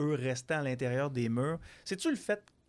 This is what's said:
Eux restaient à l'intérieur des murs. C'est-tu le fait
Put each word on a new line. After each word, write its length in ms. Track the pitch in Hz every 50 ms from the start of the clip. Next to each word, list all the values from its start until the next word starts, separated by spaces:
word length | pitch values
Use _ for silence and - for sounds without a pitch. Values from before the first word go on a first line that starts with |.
Eux 120 | 147 151 151
restaient 380 | 127 127 131 123 123 - - 160
à 80 | 151 143
l'intérieur 480 | 131 127 120 131 123 123 131 143 143
des 160 | 135 123 117
murs. 320 | 113 113 123 135 151 165 165 - - - - -
C'est-tu 260 | - 196 185 - 330
le 60 | 277
fait 260 | - - - 208 208 - - _ _ _